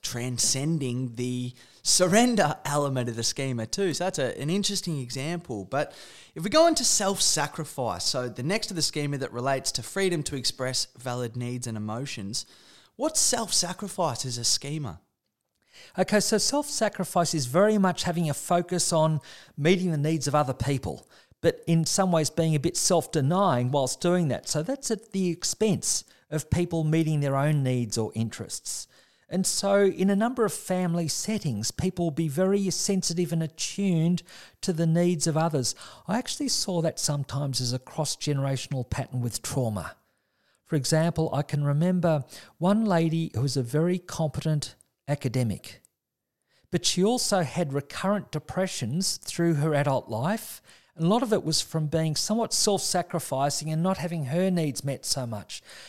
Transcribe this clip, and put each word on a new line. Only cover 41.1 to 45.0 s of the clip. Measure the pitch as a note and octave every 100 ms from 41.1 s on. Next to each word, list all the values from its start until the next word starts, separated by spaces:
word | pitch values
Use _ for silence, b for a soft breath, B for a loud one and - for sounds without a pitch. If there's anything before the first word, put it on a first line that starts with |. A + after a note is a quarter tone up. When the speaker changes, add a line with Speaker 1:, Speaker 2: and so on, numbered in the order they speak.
| E3 D#3+
Speaker 2:
I | C3+
can | D3 D3 C#3+
remember | C#3+ F3 F#3 E3+ D3+ B2+ B B B
one | F3 G#3 A3
lady | E3+ E3 E3 D#3+ -
who |
was | C#3 C3
a |
very | A#2+ D3 E3+ F3+
competent | - - D#3+ - D#3+ D3+ - - _ _